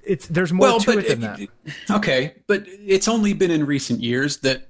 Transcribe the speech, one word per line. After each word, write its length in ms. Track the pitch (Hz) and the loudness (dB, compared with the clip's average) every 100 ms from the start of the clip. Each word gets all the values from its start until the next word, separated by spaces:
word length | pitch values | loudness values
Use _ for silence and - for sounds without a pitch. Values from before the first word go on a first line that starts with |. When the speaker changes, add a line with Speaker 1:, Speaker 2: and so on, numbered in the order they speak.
| - | -6
Speaker 1:
it's, 220 | 185 - | -6 -2
there's 260 | 165 175 | -2 0
more 140 | 180 262 | 4 4
Speaker 2:
Well, 120 | 226 | 6
Speaker 1:
to 160 | 202 196 | 2 2
Speaker 2:
but 100 | - | 0
Speaker 1:
it 140 | 120 | -2
than 220 | 110 98 | -4 -8
Speaker 2:
it, 80 | 101 _ - | -12 _ -16
Speaker 1:
that. 320 | - - 208 | -10 -4 -2
Speaker 2:
okay, 380 | 180 131 151 - - | 0 0 -2 -6 -2
but 160 | 202 - | -2 -4
it's 440 | 196 208 190 220 | -10 0 2 2
only 240 | 226 208 | 0 0
been 180 | 180 185 | 2 2
in 140 | 160 143 | 2 0
recent 340 | 143 - 117 | -2 -2 -4
years 380 | 117 123 143 - | -2 -2 -2 -2
that, 320 | 131 131 | -2 -4